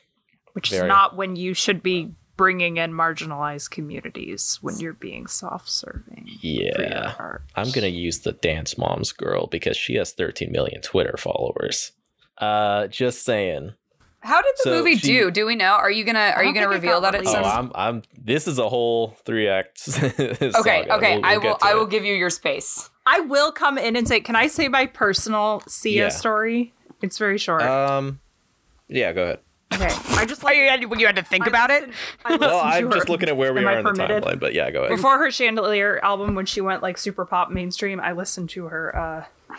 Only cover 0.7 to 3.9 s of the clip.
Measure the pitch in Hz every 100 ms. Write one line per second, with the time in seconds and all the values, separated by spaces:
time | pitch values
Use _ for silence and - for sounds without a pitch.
0.7 | 92 175 196 196 180 190 180 180 185 -
1.7 | 190 185 180 160 - _ - 190 185 170
2.7 | 165 165 165 165 156 160 143 147 147 -
3.7 | - 151